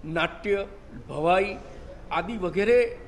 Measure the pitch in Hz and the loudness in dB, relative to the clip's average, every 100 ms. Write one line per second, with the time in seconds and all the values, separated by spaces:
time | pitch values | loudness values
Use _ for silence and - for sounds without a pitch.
0 | 156 165 170 - 208 196 196 - - - | -2 0 0 -2 0 0 -2 -12 -14 -14
1 | - 139 160 185 202 - - - - - | -8 0 4 4 2 -4 -12 -14 -14 -14
2 | - - 185 226 180 160 214 247 233 240 | -4 -2 -2 -2 0 2 6 6 4 -2